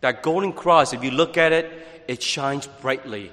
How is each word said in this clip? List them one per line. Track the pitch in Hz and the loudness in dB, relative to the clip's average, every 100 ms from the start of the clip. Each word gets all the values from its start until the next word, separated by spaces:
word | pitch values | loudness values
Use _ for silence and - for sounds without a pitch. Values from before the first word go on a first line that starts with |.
That | 135 123 | 0 0
golden | 156 170 196 | 0 0 -2
cross, | - 175 165 139 | -2 4 6 6
if | 123 | 0
you | 127 | -4
look | 131 165 170 | 0 0 4
at | 165 | 4
it, | 160 165 - - - - | 4 0 -10 -18 -18 -10
it | 127 | -8
shines | - - 139 139 139 - | -6 -4 -4 -4 -8 -8
brightly. | 131 131 - 107 98 | -4 -4 -4 -12 -12